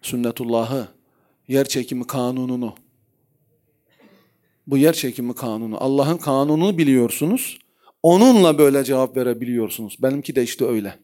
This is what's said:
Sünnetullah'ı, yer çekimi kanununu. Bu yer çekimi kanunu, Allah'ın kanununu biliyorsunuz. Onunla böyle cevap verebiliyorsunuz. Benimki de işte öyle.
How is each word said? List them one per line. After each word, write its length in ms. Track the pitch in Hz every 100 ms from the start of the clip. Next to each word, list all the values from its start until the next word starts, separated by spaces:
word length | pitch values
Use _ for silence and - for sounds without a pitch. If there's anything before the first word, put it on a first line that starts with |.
Sünnetullah'ı, 840 | - 123 120 113 120 117 113 135 110 _ _ _ _ _ _
yer 200 | 135 135
çekimi 380 | 139 120 127 123
kanununu. 680 | 131 123 127 127 123 120 101 _ _ _ _ _ _ _ _ _ _ _ _ _ _ _ _ _ _ -
Bu 120 | 139
yer 140 | 151
çekimi 420 | 160 135 117 123
kanunu, 420 | 120 123 110 113 107
Allah'ın 320 | 135 139 139 170
kanununu 640 | - 135 143 156 185 175
biliyorsunuz. 800 | 151 131 120 - 151 247 - - _ _ _ _
Onunla 560 | 160 175 247 233 175 147
böyle 260 | 147 139
cevap 320 | 131 135 131 127
verebiliyorsunuz. 880 | 123 117 120 120 107 - 107 -
Benimki 340 | 131 139 143 135
de 60 |
işte 220 | 120 -
öyle. 340 | 156 117 98 -